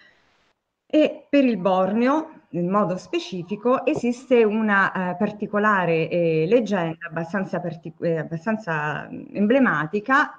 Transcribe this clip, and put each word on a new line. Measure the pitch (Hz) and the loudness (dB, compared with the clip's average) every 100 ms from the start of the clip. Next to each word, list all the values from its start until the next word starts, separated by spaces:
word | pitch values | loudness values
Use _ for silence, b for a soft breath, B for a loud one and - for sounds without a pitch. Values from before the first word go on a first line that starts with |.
| b b b b b _ _ _ _ | b b b b b _ _ _ _
E | 311 302 - - | 2 2 0 0
per | 285 | 2
il | 262 208 | 4 2
Borneo, | 185 185 190 214 247 311 311 - _ | 0 2 2 2 2 0 -4 -14 _
in | 170 175 | -4 0
modo | 202 180 180 | 0 0 -2
specifico, | - 339 - 185 165 208 247 262 254 | -6 -6 -6 -10 -8 -4 0 0 0
esiste | 311 240 240 - 247 | -2 -2 -4 2 4
una, | 220 220 220 196 190 185 180 | 4 2 2 2 2 0 -4
eh, | 170 | -2
particolare, | 208 214 202 208 214 196 170 165 160 | -4 -4 -4 0 2 2 2 0 0
eh, | 175 165 160 160 | 0 2 2 2
leggenda | 247 208 202 165 160 170 | 2 2 -2 -2 -6 -8
abbastanza | 160 170 202 185 175 | -8 -6 -6 -4 -6
partic-, | 170 160 165 - | -6 -10 -14 -6
eh, | 170 165 | -4 -2
abbastanza, | 147 165 226 214 196 160 151 147 - | -4 -6 -4 -4 -4 -4 -4 -6 -8
mm, | - - - | -14 -10 -2
emblematica | 208 269 233 156 156 208 208 269 285 | 2 4 4 2 -2 -4 2 2 2